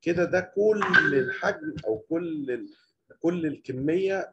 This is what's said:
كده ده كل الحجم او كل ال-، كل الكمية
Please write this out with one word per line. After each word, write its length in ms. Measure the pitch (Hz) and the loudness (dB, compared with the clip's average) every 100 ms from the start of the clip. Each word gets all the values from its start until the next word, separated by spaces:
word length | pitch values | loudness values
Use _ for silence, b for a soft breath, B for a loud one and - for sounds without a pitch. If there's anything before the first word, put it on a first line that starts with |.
كده 220 | 165 175 | -2 0
ده 160 | 170 185 | 2 0
كل 720 | 180 196 214 214 190 180 - | 0 0 2 2 4 4 6
الحجم 600 | - - - - - 311 - - | 2 0 -2 -2 -2 -8 -6 -4
او 120 | 110 | -4
كل 520 | - 165 170 156 131 | -2 -4 -4 -6 -4
ال-، 200 | 120 101 b b _ _ - | -6 -8 b b _ _ -4
كل 260 | 170 175 156 | -2 0 -2
الكمية 840 | 139 - 127 143 175 190 190 - | -4 -8 -4 0 0 0 -2 -4